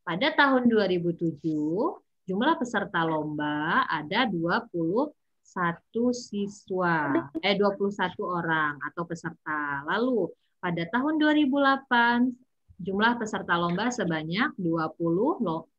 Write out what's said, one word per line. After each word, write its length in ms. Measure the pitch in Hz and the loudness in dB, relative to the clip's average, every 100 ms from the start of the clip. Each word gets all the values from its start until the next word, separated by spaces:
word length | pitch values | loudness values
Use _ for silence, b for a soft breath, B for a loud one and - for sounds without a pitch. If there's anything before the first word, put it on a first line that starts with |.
Pada 320 | - 170 277 | -4 0 0
tahun 320 | 311 285 262 247 | 4 4 6 6
dua 160 | 220 196 | 4 4
ribu 240 | 180 170 | 2 0
tujuh, 880 | 170 170 143 165 151 151 170 302 - _ _ | 0 -2 -2 -4 -2 -2 0 -2 -4 _ _
jumlah 320 | - 185 262 330 | -6 0 0 0
peserta 480 | 247 220 185 175 | 0 -2 -2 0
lomba 800 | 165 156 151 151 147 151 156 214 | 0 0 -2 -4 -2 -2 0 0
ada 400 | - 160 151 196 | 0 -4 -2 0
dua 400 | 247 180 165 208 | 0 0 0 -2
puluh 480 | 226 175 165 202 294 - _ _ | -2 -4 0 0 -2 -6 _ _
satu 720 | _ - 175 170 _ 226 247 240 | _ -4 -2 -4 _ -2 0 -2
siswa, 1120 | - 202 202 - - 185 180 165 147 143 139 160 | -6 -6 -6 -8 -6 -2 0 2 2 -2 -2 -4
eh, 80 | 190 | 0
dua 240 | 190 202 196 | 2 2 2
puluh 160 | 202 | -2
satu 400 | 202 185 - 202 | 0 -4 -2 -4
orang 480 | 175 170 160 151 147 | -2 0 0 0 -2
atau 240 | 147 - | -8 -8
peserta. 800 | 170 170 165 - - 151 147 139 147 | -8 -6 -8 -10 -6 -6 -4 -6 -2
Lalu 320 | 190 247 247 - - _ _ | -2 0 0 -2 -6 _ _
pada 320 | 180 170 170 | -4 -4 -2
tahun 320 | 240 277 311 | -2 0 2
dua 160 | 302 302 | 2 4
ribu 240 | 294 277 | 4 4
delapan, 720 | 277 269 - 240 233 240 254 247 _ _ _ - | 4 2 2 2 4 4 2 -2 _ _ _ -12
jumlah 400 | 180 190 220 240 | -6 2 2 2
peserta 400 | 220 196 175 175 | -2 -6 0 0
lomba 320 | 175 175 233 | 2 0 -2
sebanyak 640 | 240 185 160 156 180 277 - | -2 -2 -2 -2 -2 -2 -2
dua 320 | 175 165 160 | -2 0 -2
puluh 480 | - 170 170 254 302 202 160 - | -2 -2 2 0 0 -2 -4 -8